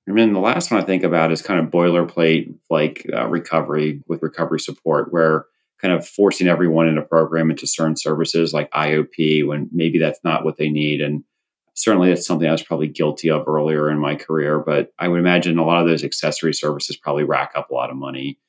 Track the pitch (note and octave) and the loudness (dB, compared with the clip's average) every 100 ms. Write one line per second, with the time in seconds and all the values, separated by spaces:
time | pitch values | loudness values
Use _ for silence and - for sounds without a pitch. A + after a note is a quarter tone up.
0 | - G#2 A2+ G2+ G#2+ D3 - G#2+ F#2 F2+ | -2 2 4 4 2 0 0 -2 0 0
1 | F2 E2 D#2+ D#2+ - F2+ D#2 F2 F2 F2 | 2 2 2 0 -2 -2 0 2 2 2
2 | E2 - E2 E2 - - - D#2+ D2+ - | 0 2 2 2 -2 -10 -2 0 0 -4
3 | - A#1 A#1+ E2+ - E2 D2+ D2+ D2+ D2 | -8 -4 -2 -4 -2 -2 0 -2 -2 -4
4 | - E2 D#2+ - E2 D#2+ - D2 E2 D2+ | -6 -6 -6 -4 -4 -4 -6 -8 -2 -2
5 | - E2+ D#2+ D#2 - _ _ _ F#2 F2 | 0 2 2 2 -2 _ _ _ 0 0
6 | - - G2+ - F2+ E2 F2 E2 E2 D2+ | -2 2 2 4 2 4 2 4 2 2
7 | - E2 D#2+ D#2+ D#2+ D#2+ - - D#2+ D2+ | 2 2 2 2 0 0 -4 -2 -2 -2
8 | D2+ D#2 D#2+ E2+ D#2+ D2+ D2+ D2+ D2+ D2+ | -2 -2 0 0 0 -2 -4 -2 0 0
9 | D2+ - D#2 D#2 C#2+ D2 C#2 E2 E2 D#2 | 0 0 2 2 0 -2 -4 -2 0 2
10 | D#2 - E2 D2+ D#2 - D#2 D2+ D2 C#2+ | 0 -2 -2 -2 -2 -2 -2 0 0 -2
11 | D2 D2 - _ _ _ _ - - G2 | -2 -4 -8 _ _ _ _ -4 0 4
12 | F2+ E2+ - D#2+ D#2+ D#2+ - D#2+ D2+ D2 | 4 2 0 0 0 0 -2 -4 -4 -2
13 | D#2 D2 D#2+ D2+ D2 D2+ D2+ D#2 D2+ D2+ | -2 0 0 0 0 -2 0 0 0 0
14 | D2 D2 - D#2+ D2 D2+ - D2 - - | -2 -4 -4 -2 0 -2 0 -2 -2 -4
15 | F2 F2 F2+ F2+ F2 E2 D#2+ E2+ E2+ D#2+ | -2 2 4 2 2 2 2 2 2 0
16 | C#2 - D#2 - E2 D2+ D2 D2 - D#2+ | -2 -4 -4 -2 -2 -2 -4 -4 -6 -8
17 | D2 D2 C#2+ C#2 C#2 C#2+ - C2 B1+ C2 | -4 -2 0 -2 -2 -6 -6 -4 -4 -6
18 | C2+ C2 C#2 C#2 | -10 -8 -8 -10